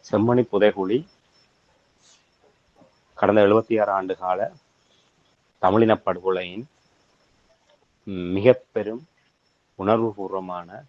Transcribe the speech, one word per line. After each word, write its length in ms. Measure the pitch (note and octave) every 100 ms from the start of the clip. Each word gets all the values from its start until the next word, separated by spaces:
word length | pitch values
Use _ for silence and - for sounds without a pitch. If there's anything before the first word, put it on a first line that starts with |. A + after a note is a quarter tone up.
| -
செம்மணி 320 | G#2+ A2+ B2 A#2
புதைகுழி 540 | G2+ G#2 G2+ F#2+ A#2+ E3+ _ _ _ _ _ _ _ _ _ _ _ _ _ _ _ _ _ _ _ _
கடந்த 280 | - F#2+ G#2
எழுபத்தி 380 | G2+ A2 A2+ A2+
ஆறு 100 | G#2
ஆண்டு 260 | G2 F#2 F#2
கால 360 | F#2 F#2 G#2 - _ _ _ _ _ _ _ _ _ _
தமிழின 420 | F#2 G#2 A2+ G#2+ -
படுகொலையின் 580 | F2+ F#2 F#2 F2+ F#2+ C#3 _ _ _ _ _ _ _ _ _ _ _ _ _
மிக 580 | - F#2+ F2 F#2+ A2+ B2+ _
பெரும் 340 | - F#2+ A#2 D#3+ _ _ _ _ _ _ -
உணர்வுபூர்வமான 920 | G2 A2+ A2+ G2+ F#2+ F#2+ F#2+ F2+ E2+ G#2